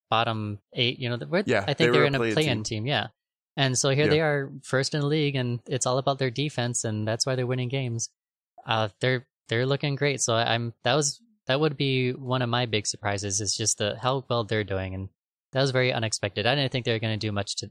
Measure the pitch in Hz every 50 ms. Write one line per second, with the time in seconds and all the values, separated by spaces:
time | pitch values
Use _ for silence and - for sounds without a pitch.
0 | _ _ 113 110 117 117 113 110 107 104 101 101 _ _ - 135 120 123 123 -
1 | 127 120 120 117 143 143 160 190 208 - 120 101 95 - 139 - 165 123 - 151
2 | 147 143 139 131 117 113 107 - 156 147 120 110 107 - 113 107 110 135 143 107
3 | 107 110 - _ _ _ _ _ _ _ _ 156 139 131 127 117 - 139 131 139
4 | 151 151 151 156 160 151 147 143 139 135 143 135 - - - 131 135 - - 151
5 | 143 143 151 160 147 143 139 135 123 123 120 117 - - 147 123 - 127 127 135
6 | 131 143 139 131 135 131 113 139 147 151 - - 120 120 120 - - 113 107 107
7 | 107 110 110 - - 135 131 127 123 120 127 127 127 120 135 135 131 120 117 117
8 | 113 - _ _ _ _ _ _ _ _ _ - - 127 113 110 110 104 - _
9 | - 127 131 123 - _ _ _ _ - 113 117 127 135 139 135 - 147 139 135
10 | 143 143 135 127 - - 117 113 117 120 113 117 117 117 - _ - 120 127 156
11 | 147 143 - - - _ _ _ _ - 131 143 156 156 143 131 143 135 131 127
12 | 127 123 127 139 135 123 127 127 127 117 123 123 127 113 110 104 - - - -
13 | - 104 101 101 104 101 92 - 107 95 - - 113 107 - - 110 104 - 110
14 | 131 127 139 135 - - 123 120 110 98 113 107 104 95 98 95 95 92 95 95
15 | 95 95 - _ _ _ _ _ _ _ - 131 139 139 127 131 127 123 127 123
16 | 113 110 - - - 101 - 107 101 117 139 147 139 123 - 127 117 123 113 110
17 | 110 110 110 104 107 107 104 101 98 - - - - 98